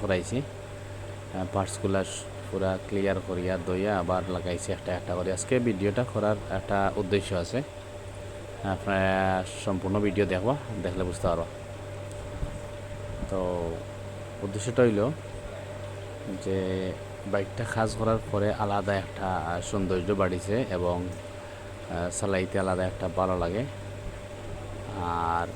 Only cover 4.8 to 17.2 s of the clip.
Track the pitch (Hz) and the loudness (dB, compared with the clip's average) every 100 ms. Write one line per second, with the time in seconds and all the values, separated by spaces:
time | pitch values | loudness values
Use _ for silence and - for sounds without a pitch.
4.8 | - 87 - 90 90 92 - 127 120 95 | -2 -2 -2 0 0 -2 2 4 4 4
5.8 | 101 101 123 110 104 104 - 95 - 101 | 2 2 0 2 2 2 0 -2 2 2
6.8 | 98 104 92 101 - 92 85 123 151 - | 4 2 2 2 2 0 0 -2 -4 -8
7.8 | - - - - - - - - 98 90 | -12 -12 -10 -10 -10 -10 -10 -4 -2 0
8.8 | 101 95 95 95 95 92 92 - 107 92 | 2 4 6 6 4 4 0 -4 -2 0
9.8 | 92 104 104 92 95 90 107 143 - 104 | 2 2 4 4 4 4 2 0 -2 -4
10.8 | 87 92 90 87 92 82 82 - - - | -2 0 0 2 2 2 0 -6 -10 -10
11.8 | - - - - - - - - - - | -10 -8 -8 -8 -8 -6 -6 -6 -8 -10
12.8 | - - - - - 95 90 87 85 82 | -10 -8 -8 -6 -2 0 0 0 -2 -4
13.8 | - - - - - - 101 104 120 123 | -6 -8 -8 -8 -10 -6 -4 -2 2 6
14.8 | 120 101 120 156 - - - - - - | 8 8 2 0 -6 -10 -8 -8 -8 -8
15.8 | - - - - - 95 98 95 92 92 | -8 -8 -10 -8 -8 -6 -2 0 2 0
16.8 | 92 - - - | -2 -4 -8 -10